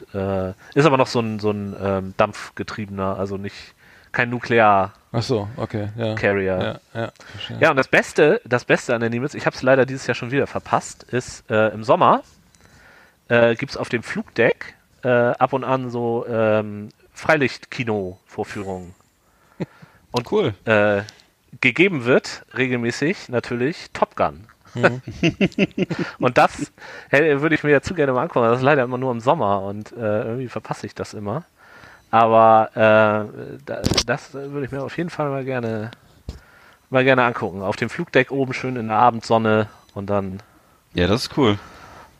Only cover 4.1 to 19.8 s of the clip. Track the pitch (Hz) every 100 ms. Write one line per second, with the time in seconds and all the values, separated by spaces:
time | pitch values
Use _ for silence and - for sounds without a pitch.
4.1 | - 120 120 - 117 110 98 95 - _
5.1 | 120 110 117 101 123 113 110 104 110 113
6.1 | 107 107 101 95 92 107 - _ 113 113
7.1 | - - 104 - 113 147 139 131 170 -
8.1 | - 151 220 - 123 - 185 - 117 117
9.1 | 117 135 - - - 127 135 123 131 -
10.1 | 120 120 135 107 - - 117 - - -
11.1 | 120 - - - 110 110 104 110 170 127
12.1 | 226 - _ _ _ _ - - - _
13.1 | _ - 120 117 117 135 - 123 120 -
14.1 | 190 - - 117 - - - _ _ 123
15.1 | 123 120 - 131 135 127 131 123 120 120
16.1 | 117 120 113 110 107 107 104 104 - _
17.1 | - - 156 131 - - - 117 107 92
18.1 | 92 _ - 104 110 98 92 90 92 _
19.1 | _ _ _ _ - 185 _